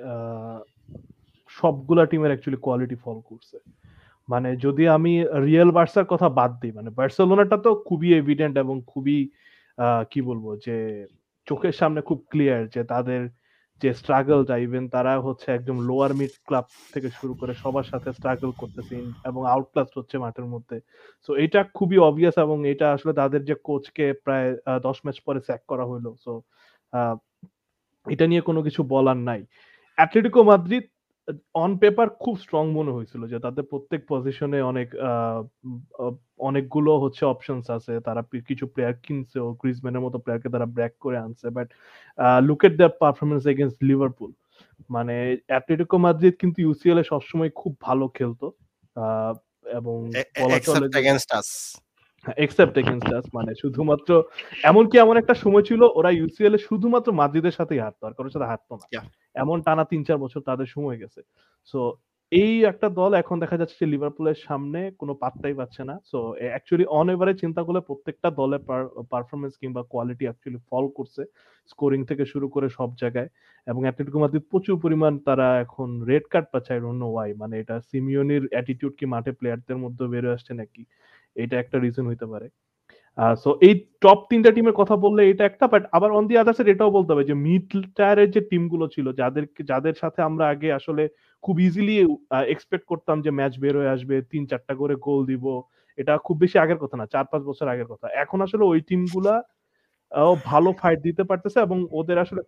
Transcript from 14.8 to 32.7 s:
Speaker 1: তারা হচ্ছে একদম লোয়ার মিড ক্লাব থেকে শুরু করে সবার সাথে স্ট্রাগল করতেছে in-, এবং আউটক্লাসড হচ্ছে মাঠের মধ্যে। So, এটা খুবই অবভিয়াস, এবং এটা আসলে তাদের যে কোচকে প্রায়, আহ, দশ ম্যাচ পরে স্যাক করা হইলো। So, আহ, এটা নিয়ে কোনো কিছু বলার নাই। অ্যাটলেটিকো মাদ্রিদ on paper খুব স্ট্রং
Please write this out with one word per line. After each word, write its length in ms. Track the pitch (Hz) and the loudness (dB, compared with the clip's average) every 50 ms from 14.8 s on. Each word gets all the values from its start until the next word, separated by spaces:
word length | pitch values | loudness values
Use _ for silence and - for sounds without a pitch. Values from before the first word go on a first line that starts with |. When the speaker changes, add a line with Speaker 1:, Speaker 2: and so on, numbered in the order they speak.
| 131 123 | -6 -4
Speaker 1:
তারা 300 | - 127 123 131 135 135 | -4 -2 0 0 0 -2
হচ্ছে 320 | 123 135 127 - - - | -2 -6 -8 -8 -6 -6
একদম 280 | 127 120 123 131 131 123 | -6 -4 -4 -6 -6 -4
লোয়ার 340 | 120 123 127 135 139 135 139 | -4 -2 0 0 0 0 0
মিড 160 | 135 139 139 - _ _ | -2 -4 -6 -8 _ _
ক্লাব 200 | - 151 - 123 _ _ _ - - - | -4 -4 -4 -4 _ _ _ -20 -14 -12
থেকে 160 | 143 131 127 | -10 -10 -10
শুরু 240 | 120 - - 131 127 | -10 -10 -10 -10 -10
করে 200 | - 127 123 123 | -8 -10 -10 -10
সবার 300 | - - 135 131 139 127 | -8 -6 -4 -4 -4 -6
সাথে 300 | - - 127 - 131 123 | -6 -8 -10 -10 -10 -12
স্ট্রাগল 380 | - - 131 127 123 135 131 | -8 -6 -6 -6 -4 -6 -8
করতেছে 440 | 123 - 123 110 - 127 117 - 127 | -8 -10 -14 -16 -14 -16 -16 -14 -14
in-, 180 | 120 123 120 117 - - | -14 -12 -14 -14 -14 -12
এবং 240 | 131 123 127 131 123 | -10 -8 -6 -2 0
আউটক্লাসড 480 | 127 135 135 - - 151 135 - - 135 | 0 0 0 -2 -4 -4 -4 -4 -6 -14
হচ্ছে 200 | 123 _ - 135 | -14 _ -10 -8
মাঠের 280 | 127 117 110 - 123 | -8 -8 -10 -12 -12
মধ্যে। 340 | 120 120 117 120 - 120 113 - _ _ _ _ - _ _ _ - | -12 -12 -12 -12 -12 -14 -14 -14 _ _ _ _ -20 _ _ _ -6
So, 80 | 143 | -2
এটা 280 | 139 156 160 - 202 196 | 0 0 2 2 0 0
খুবই 340 | 196 - - 202 175 196 185 | 0 -4 -4 -2 2 6 6
অবভিয়াস, 400 | 170 156 143 156 175 170 156 180 | 6 6 6 4 2 2 4 2
এবং 320 | 156 151 151 147 147 143 | 0 0 0 -2 -2 -2
এটা 240 | 143 143 156 147 143 | 0 2 2 0 0
আসলে 200 | 139 - 160 151 | 0 -2 -4 -2
তাদের 320 | 147 139 139 139 147 139 | 0 0 0 0 -2 -4
যে 100 | 139 151 | -4 -8
কোচকে 580 | - - - 147 139 143 - - - 151 139 139 | -8 -6 -6 -6 -6 -6 -8 -6 -2 -2 -2 -2
প্রায়, 400 | 139 - 139 135 135 127 127 127 120 - | -4 -4 -4 -2 -2 -2 -2 -4 -6 -6
আহ, 140 | 135 131 127 | -4 -4 -2
দশ 180 | 123 131 131 - - | -2 -4 -6 -6 -8
ম্যাচ 160 | 143 139 - | -10 -10 -10
পরে 200 | - - 135 135 | -8 -6 -6 -6
স্যাক 200 | - - 127 117 _ - | -4 -6 -8 -8 _ -8
করা 180 | 143 123 123 | -6 -6 -6
হইলো। 300 | 120 123 120 120 117 113 _ - | -6 -8 -10 -10 -12 -14 _ -12
So, 160 | 123 117 117 - _ _ _ _ _ _ _ _ _ | -12 -12 -12 -14 _ _ _ _ _ _ _ _ _
আহ, 260 | - 123 120 117 113 110 _ _ _ _ - - _ _ _ _ _ _ _ _ _ _ - - | -4 -2 -2 -2 -4 -6 _ _ _ _ -20 -20 _ _ _ _ _ _ _ _ _ _ -8 -6
এটা 160 | 151 - 165 165 | 0 2 2 4
নিয়ে 140 | 170 175 | 2 2
কোনো 220 | 165 170 165 160 151 | 0 0 -2 -2 -2
কিছু 200 | 151 - - 147 | -4 -4 -4 -4
বলার 340 | 127 135 135 135 131 131 123 | 0 2 2 2 2 2 0
নাই। 280 | 120 120 117 104 95 _ _ _ _ _ _ _ _ _ - | -2 -6 -6 -8 -10 _ _ _ _ _ _ _ _ _ 2
অ্যাটলেটিকো 480 | - 160 165 - 226 214 233 - 247 220 | 2 2 4 4 2 2 4 6 6 8
মাদ্রিদ 400 | 208 202 196 170 175 226 254 - _ _ _ _ _ _ _ - - | 8 8 6 6 0 -4 -4 -4 _ _ _ _ _ _ _ -14 -14
on 460 | 151 147 _ _ - 165 165 185 202 185 | -14 -14 _ _ -4 -2 0 0 2 4
paper 320 | 214 208 208 220 233 214 | 4 4 6 4 2 0
খুব 300 | 214 - - 247 214 185 | 0 -4 -6 -6 -6 -6
স্ট্রং 320 | - - - 151 156 160 | -8 -4 -2 -2 0 0